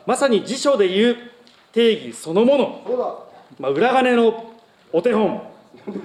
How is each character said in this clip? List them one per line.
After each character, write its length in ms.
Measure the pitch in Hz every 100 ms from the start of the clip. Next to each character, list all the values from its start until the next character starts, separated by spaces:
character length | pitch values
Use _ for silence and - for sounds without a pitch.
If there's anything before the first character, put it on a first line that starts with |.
| -
ま 100 | 254
さ 120 | 277
に 180 | 196 -
辞 100 | 254
書 220 | 285 247
で 80 | 190
い 240 | 190 240
う 60 | 240 - - _ _ _
定 340 | 226 233 170 123
義 80 |
そ 180 | 113 156
の 140 | 185 240
も 100 | 277
の。 680 | 208 - 202 247 208 - - - - -
ま 100 | 135
あ、 20 |
裏 200 | 139 247
金 260 | 254 254 240
の 300 | 226 226 - - _ _ _
お 120 | 165
手 100 | 247
本。 300 | 220 185 117 - - _ - 214 196